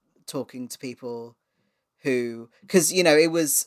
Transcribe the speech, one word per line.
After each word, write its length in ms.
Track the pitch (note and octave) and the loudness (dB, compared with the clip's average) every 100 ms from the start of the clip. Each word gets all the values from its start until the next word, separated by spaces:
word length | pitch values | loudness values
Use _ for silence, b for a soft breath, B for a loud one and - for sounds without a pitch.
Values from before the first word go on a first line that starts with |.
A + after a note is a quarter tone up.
| _ _ - | _ _ -10
talking 400 | C#3+ A#2+ C3 B2 | -8 -8 -12 -14
to 100 | - | -12
people 600 | C3 A#2+ B2 A#2 A#2 _ _ _ _ _ _ _ | -14 -12 -12 -12 -14 _ _ _ _ _ _ _
who, 500 | C#3+ B2+ A#2+ A#2 A#2 b - | -2 -2 -2 -8 -16 b 0
'cause, 260 | F#3+ D#3 | 0 2
you 120 | F#3 | 2
know, 120 | E3+ D3+ | 4 6
it 120 | E3 | 4
was, 360 | E3 D3+ - | 2 0 -2